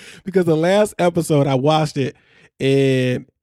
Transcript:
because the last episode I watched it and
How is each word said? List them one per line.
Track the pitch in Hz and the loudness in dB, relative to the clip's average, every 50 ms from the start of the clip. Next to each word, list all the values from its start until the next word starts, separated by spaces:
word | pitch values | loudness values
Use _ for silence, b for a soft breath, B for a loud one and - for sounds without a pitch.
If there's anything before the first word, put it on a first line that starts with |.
| B B B B B | B B B B B
because | 196 180 190 175 | -4 -2 0 0
the | 165 156 | 2 0
last | 156 160 180 196 208 214 208 - - | 0 2 2 2 2 0 0 -2 -2
episode | 175 175 170 175 156 - 156 143 139 | -2 0 0 -2 -2 0 2 2 2
I | 147 135 | 2 0
watched | 127 131 151 156 156 156 143 - | 0 0 2 0 0 0 -2 -4
it | 147 127 - - b b b b b b b b - | -6 -6 -6 -8 b b b b b b b b -4
and | 135 135 135 139 135 135 131 131 127 127 123 143 135 - _ _ | -2 0 2 2 2 2 0 0 0 -2 -4 -6 -8 -14 _ _